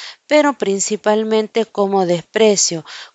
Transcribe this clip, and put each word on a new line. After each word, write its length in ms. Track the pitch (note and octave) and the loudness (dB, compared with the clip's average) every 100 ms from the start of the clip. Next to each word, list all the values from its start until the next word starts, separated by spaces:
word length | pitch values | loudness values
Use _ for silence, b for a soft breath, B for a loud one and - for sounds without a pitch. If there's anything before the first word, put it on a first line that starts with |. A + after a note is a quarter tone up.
| B B - | B B 0
pero 280 | D4+ D4 | 2 2
principalmente 1080 | B3+ G3 G3 - G#3 G#3+ G#3+ A3 A3 G#3+ A#3 | 0 -2 -2 -4 -2 0 0 0 -2 -2 -4
como 420 | G#3+ - G3 G3 F3 | -4 -2 0 0 0
desprecio, 760 | F3 - G#3+ A3 G3 - E3 - B B | -2 -2 2 4 4 0 -4 -10 B B